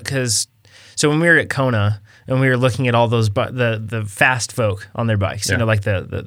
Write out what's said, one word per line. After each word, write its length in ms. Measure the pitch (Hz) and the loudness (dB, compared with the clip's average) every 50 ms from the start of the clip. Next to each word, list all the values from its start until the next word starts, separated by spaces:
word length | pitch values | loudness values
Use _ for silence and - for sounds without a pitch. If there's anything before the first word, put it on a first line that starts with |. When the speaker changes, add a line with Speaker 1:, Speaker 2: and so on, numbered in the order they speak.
| - | -4
Speaker 1:
'cause, 440 | - 139 135 127 120 107 - - _ _ _ _ - - - - - - | -6 -4 -2 -2 -2 -2 -4 -4 _ _ _ _ -20 -20 -20 -20 -14 -6
so 120 | - - 147 | 0 0 2
when 120 | 147 156 | 2 4
we 80 | 170 170 | 6 6
were 80 | 165 | 6
at 120 | 147 - - | 6 4 0
Kona 520 | - - 135 127 120 107 101 104 107 - - - - - - | -2 -2 0 0 2 2 2 0 0 -2 -8 -20 -20 -14 -6
and 140 | - 131 131 | -2 0 2
we 80 | 135 131 | 2 2
were 80 | 127 | 2
looking 320 | 120 127 127 107 - 131 123 | 2 2 0 0 0 0 2
at 60 | 120 | 4
all 100 | 117 120 | 4 2
those 220 | 113 120 117 113 107 | 4 2 2 2 2
bu-, 240 | 101 135 117 - | 0 -2 -4 -4
the, 280 | - 127 120 117 113 110 110 | -2 -2 -2 -2 -2 -4 -6
the 180 | 107 117 113 107 | -6 -6 -6 -6
fast 460 | 104 - - 147 131 127 117 - - | -6 0 2 2 2 2 0 -4 -8
folk 360 | - - 113 104 92 92 - - - | -4 -2 -2 -2 -2 -4 -10 -12 -6
on 100 | - 117 | -4 -2
their 100 | 113 110 101 | 0 0 0
bikes, 280 | 101 80 67 104 - - | -2 -2 -4 -4 -4 -2
you 40 | |
Speaker 2:
Yeah. 60 | 98 92 | -2 0
Speaker 1:
know, 80 | 117 | 0
like, 160 | 110 110 104 | 0 0 0
the, 220 | 101 113 98 90 71 - | 0 -2 -2 -4 -4 -6
the, 120 | - - - | -10 -10 -8